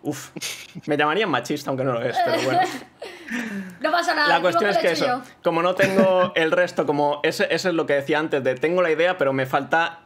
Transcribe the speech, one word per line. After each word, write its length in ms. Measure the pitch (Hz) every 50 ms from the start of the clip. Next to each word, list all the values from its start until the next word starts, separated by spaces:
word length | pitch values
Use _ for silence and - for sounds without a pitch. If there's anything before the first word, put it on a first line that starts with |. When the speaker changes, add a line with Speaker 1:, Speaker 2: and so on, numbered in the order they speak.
| -
Speaker 1:
Uf, 240 | 139 143 - - - - - - - - - - - - - -
me 100 | 151 147 143
llamarían 300 | 147 151 156 196 220 185
machista, 400 | 139 123 120 - 151 143 - -
aunque 120 | 139 127
no 100 | 131 135 120
lo 80 | 117
es, 140 | 123 123 113 - 349
pero 160 | - - - -
bueno. 160 | 131 - - 370
Speaker 2:
<laughs> 60 | 330 302 254 - - _ _ 508 392 349 349 339 - 226 240 233 220 202 196 190 185 180 -
No 100 | 254 311
pasa 240 | 349 339 339 349 311
nada, 140 | 302 294 294
Speaker 1:
La 80 | -
Speaker 2:
el 60 | 170
Speaker 1:
cuestión 280 | 165 180 170 339 - 208
Speaker 2:
juego 40 | 190
Speaker 1:
es 20 | 170
que 60 | -
Speaker 2:
lo 60 | 180
he 20 | 165 151 147 135
hecho 60 | - 135
Speaker 1:
eso, 60 | - -
Speaker 2:
yo. 40 | - _
Speaker 1:
como 200 | - 175 165 165
no 120 | 170 180 180
tengo 580 | 190 196 190 190 190 190 190 185 185 180 185 -
el 160 | 165 160 160
resto, 340 | 175 175 180 175 - - 160
como 340 | 143 147 143 147 147 147 147
ese, 220 | - 160 - - 202 -
ese 180 | - 160 - 185
es 40 | 170
lo 120 | 160 151
que 80 | 135 143
decía 240 | 139 131 139 151 147
antes, 260 | 160 156 151 143 123
de 100 | 131 127
tengo 280 | 127 - 156 175 185
la 80 | 180 165
idea, 260 | 156 147 165 180 185 180
pero 140 | 147 139
me 140 | 135 135 131
falta 540 | 131 - 143 135 135 - 165 170 - - - _